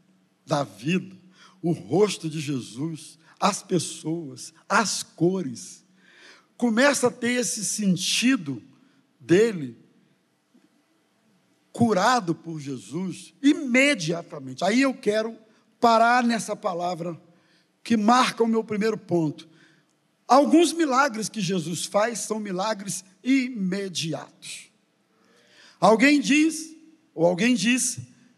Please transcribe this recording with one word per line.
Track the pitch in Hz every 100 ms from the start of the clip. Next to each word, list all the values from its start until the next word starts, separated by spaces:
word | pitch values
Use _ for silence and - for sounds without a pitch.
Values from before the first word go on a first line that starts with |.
| _ _ _ _ -
da | 147
vida, | 123 104 139 180 - - _ _ - _
o | 175
rosto | 147 95 165 208 - 160
de | 156
Jesus, | 135 131 95 110 160 156 - - _ _
as | 190 196
pessoas, | - 180 - - 156 170 143 127 - - -
as | 202 196 -
cores. | - - 170 190 139 113 - - _ _ _ _ - - _ -
Começa | 240 220 285 262 247
a |
ter | 240 240
esse | 247 233 226
sentido | 190 - 202 175 - - 240 262 147 117 - _ _ _ _ _
dele | 120 180 226 180 127 113 _ _ _ _ _ _ _ _ _ _ _ _ _ _ _ _ _ _ _
curado | - 233 185 220 247 170
por | 156 165 156
Jesus | 143 127 110 156 190 151 - _
imediatamente. | 277 311 269 247 277 214 160 170 - 151 131 127
Aí | 180 240
eu | 269
quero | 262 208 214 226 226 _ _ _ _
parar | 233 226 233 247
nessa | 233 226 196 208
palavra | 202 170 180 165 175 156 _ _ _ _ _ _
que | - 233
marca | 208 247 220 -
o | 226
meu | 226
primeiro | 214 208 220 214
ponto. | - 175 156 - - _ _ _ _ _ _ _ -
Alguns | 262 262 302 311
milagres | 330 302 254 285 220 208
que | 226
Jesus | 175 190 156 170
faz | - 202 233 220
são | - 220
milagres | 208 180 214 202 190 - - _
imediatos. | 254 269 254 240 185 196 196 151 160 143 - _ - - - _ _ _ _ _ _ _ _ _ - _
Alguém | 185 214 277 294
diz, | 202 294 320 - - - - _ _
ou | 151
alguém | 170 175 233
disse, | 233 220 247 - - - _ _